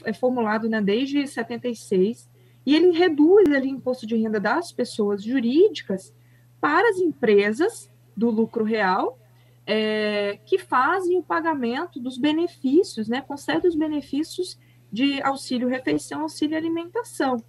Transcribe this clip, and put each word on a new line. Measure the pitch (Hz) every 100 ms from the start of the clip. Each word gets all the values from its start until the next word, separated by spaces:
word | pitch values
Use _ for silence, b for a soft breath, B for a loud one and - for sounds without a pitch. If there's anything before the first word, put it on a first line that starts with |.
é | -
formulado, | - 254 247 214 220 226
né, | 220
desde | 196 220 269 285 277
setenta | 247 233 233 247
e | 226
seis, | - 185 202 240 - b b b 262
e | 311
ele | 359
reduz | 330 359 294 311 415 330
ali | 277 262
o | 262
imposto | 254 254 220
de | 226
renda | 220 214
das | 208 294 359
pessoas | - 240 - 208 202
jurídicas | 220 269 233 294 415 302 - 185 - _ b b b -
para | 294 330 466
as | 370
empresas | 339 - 226 202 208 220 403 - - _ _ 196
do | 233
lucro | 220 220 233
real, | 214 220 190 196 381 - b b b b -
é, | 214 214 214 208 208 202 202
que | - 381
fazem | - 254 285 381 349 359
o |
pagamento | - 339 330 285 233 262 359 269
dos | 247 254
benefícios, | 294 311 349 - 262 311 - 226 214
né, | 254
concedem | - 285 - 320 359
os | 311
benefícios | 311 294 - 277 320 - 359 - b b -
de | 208 277 277
auxílio | 269 269 - 247 247
refeição, | 254 302 302 - 285
auxílio | 311 - 302 320
alimentação. | 330 330 339 453 - - 269 240